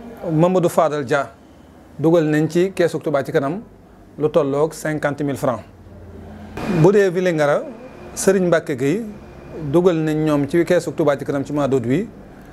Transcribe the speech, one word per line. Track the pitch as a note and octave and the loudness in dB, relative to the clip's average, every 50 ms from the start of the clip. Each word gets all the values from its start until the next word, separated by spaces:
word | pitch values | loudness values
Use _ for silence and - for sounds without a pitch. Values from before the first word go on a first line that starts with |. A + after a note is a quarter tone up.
| - - - - - F3+ | -18 -16 -16 -12 -6 -2
Mamadou | D#3+ D3+ E3+ F3+ F#3 F#3 E3 E3 | 2 4 4 4 4 4 2 2
Fadal | - F#3+ E3+ D3+ C#3+ D3+ C#3 | 4 2 2 2 2 -2 -2
Dia | A#2 D3 C#3 C3 - - - - - - - - - - - - - - - | 0 0 -2 -2 -4 -10 -20 -20 -20 -20 -20 -20 -20 -20 -20 -20 -18 -6 0
dugal | C#3+ D#3+ E3+ F3 D#3 | 2 4 4 4 4
nañ | D3+ D3+ D3+ D#3 D#3 | 4 2 2 2 2
ci | D#3 F3 F3+ G3 F#3 | 2 2 0 2 2
keesu | - F3 D#3 - D3+ | 2 0 0 0 -2
Touba | - E3 D3 C#3 C3 | -2 -2 0 0 0
Ca | - C#3+ | 0 -2
Kanam | D#3 C#3 C#3 E3+ G#3 A#3+ - - - - - - - - - - - | -2 0 -2 -4 -6 -8 -14 -20 -20 -20 -20 -20 -20 -20 -18 -6 -4
lu | C#3+ D3+ | -2 0
tolloog | - F3 C#3+ C#3 C3+ C#3+ D3+ D#3+ D#3+ | 2 2 2 2 2 0 0 0 -2
cinquante | - - D#3 D3+ D3 - D3 C#3 C#3 D3+ | -4 -6 -4 -4 -2 -2 -2 -2 -2 -4
mille | C#3+ C3 - | -4 -4 -2
francs. | D3 C3+ A#2 G#2+ - - - - - - - - - - - - - - - - - - - - - A3 F#3+ E3+ D3+ | -2 -2 -4 -4 -6 -14 -20 -20 -20 -20 -20 -20 -20 -18 -18 -18 -18 -18 -18 -18 -18 -16 -12 -8 -6 -2 2 4 4
Bu | F#3 G3 | 6 6
dee | G#3 G3 F#3+ | 6 4 2
Vélingara, | E3 F#3 F#3 F3+ E3+ D#3 D3 C#3+ D3 G#3 D4+ D4 A3+ - - - - - - - - | 2 0 0 0 0 2 2 2 2 0 -2 -6 -12 -16 -18 -20 -20 -20 -18 -14 -12
Serigne | - - G3 F#3+ G3+ F3+ F3 | -2 2 2 2 4 2 2
Mbacke | E3 D#3+ D#3 - D3+ | 2 0 0 -2 -4
Gueye | B2 C3+ C#3 E3+ A3 A#3 G#3 G3+ - - - - - - - - - D#3 C#3 C3+ | -2 0 0 0 -2 -4 -8 -12 -16 -18 -20 -20 -20 -18 -16 -14 -10 -6 -2 0
dugal | F3 F3+ F#3 E3+ | 2 2 2 2
nañ | D#3+ D#3 D#3 D3+ D3+ D#3 | 2 0 0 0 0 0
ñoom | D#3 D3+ C#3+ C#3+ C3+ | 2 2 0 0 0
ci | - E3+ E3 | 0 0 2
keesu | - F3+ E3+ E3 D#3+ C3+ | 2 2 0 0 -2 -2
Touba | - D#3+ D3 C#3+ | 0 0 2 0
Ca | B2+ - | 0 -2
Kanam | - C#3+ C#3+ C3 | -4 -4 -4 -4
ci | C3+ D3 | -4 -2
mois | D3 C#3+ C3 | -2 0 0
d'août | C3 C3+ A2+ | 0 0 0
wi | A#2 C3 E3+ A3+ - - - - - - - - - | 0 0 0 -2 -4 -10 -18 -20 -20 -20 -20 -20 -20